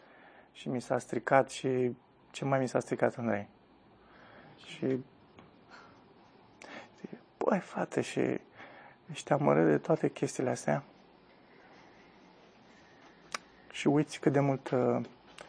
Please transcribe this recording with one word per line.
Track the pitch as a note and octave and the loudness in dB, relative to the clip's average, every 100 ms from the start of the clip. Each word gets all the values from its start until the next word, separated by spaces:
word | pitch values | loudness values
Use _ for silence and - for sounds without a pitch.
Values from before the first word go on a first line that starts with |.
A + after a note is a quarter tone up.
| - - - - - | -20 -20 -20 -20 -20
și | - - | -14 -6
mi | B2+ | -6
s-a | - B2 | -2 -4
stricat | - B2 - C3+ C3 | -2 -6 4 4 4
și, | - C3+ B2+ B2+ - _ _ - | -2 -2 0 0 -4 _ _ -20
ce | - C#3 | -6 0
mai | C3+ | 0
mi | B2+ | 2
s-a | B2+ | -2
stricat, | - B2+ A#2 A#2 | -2 0 0 0
Andrei? | A#2 G#2 G#2 - _ - - - - - - - - - | -2 -2 -4 -18 _ -20 -20 -20 -20 -20 -20 -20 -20 -20
Și, | - - C3 C3 C3 - - - - - - - - - - - - - - - - - - - - - - _ | -20 -6 -4 -4 -6 -20 -20 -20 -20 -20 -20 -20 -20 -20 -20 -20 -20 -20 -20 -20 -18 -18 -20 -18 -16 -16 -20 _
băi, | - G3 | 0 0
frate, | - - - - | -2 -8 -4 -4
și | - - B2+ - - - - - - - - | -2 -2 -2 -2 -8 -20 -20 -20 -20 -20 -16
ești | D3+ - | -14 0
amărât | C#3+ C#3+ D3 D#3+ | 2 4 4 4
de | D3 | 2
toate | - D#3 C#3+ | 2 0 0
chestiile | - C#3 - C3 | -2 -6 -2 -2
astea | B2 - D3 - - - - - - - - - - - - - - - - - - - - - - - - - - - - - | -2 -2 -2 -4 -20 -20 -20 -20 -20 -20 -20 -20 -20 -20 -20 -20 -20 -20 -20 -20 -20 -20 -20 -20 -20 -20 -20 -16 -16 -16 -20 -18
și | - - | -2 2
uiți | D3 D3+ - | 2 0 0
cât | - | 2
de | C#3 | 4
mult, | C#3 C3+ - | 2 0 0
uh, | C3 B2 A#2+ A#2 - - - | 2 2 2 -2 -12 -20 -20